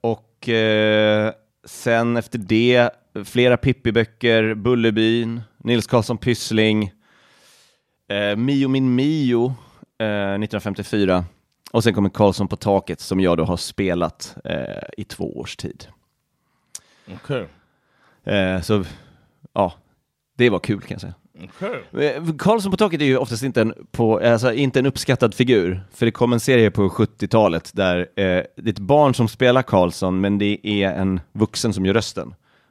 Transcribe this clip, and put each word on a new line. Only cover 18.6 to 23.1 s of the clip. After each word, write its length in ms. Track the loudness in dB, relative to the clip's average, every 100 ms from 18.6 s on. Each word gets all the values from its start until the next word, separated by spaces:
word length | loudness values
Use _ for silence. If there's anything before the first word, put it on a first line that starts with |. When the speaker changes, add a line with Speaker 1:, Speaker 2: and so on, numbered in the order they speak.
Speaker 1:
så, 240 | -2 -2 -2 -12 -20 _ _ _ -10
ja, 180 | -2 -2 -4 _ _ _ _ _ 0
det 120 | 2
var 80 | 2
kul, 220 | -2 -6
kan 80 | -8
jag 60 | -14
säga. 140 | -14 -18 _ -20
Speaker 2:
Okej. 680 | -20 -12 -10 -10 -10 -4 -2 -2
Speaker 1:
Eh, 60 | -6 -2
Karlsson 320 | 2 2 0
på 60 | -2
taket 240 | 0 0
är 40 |
ju 120 | 0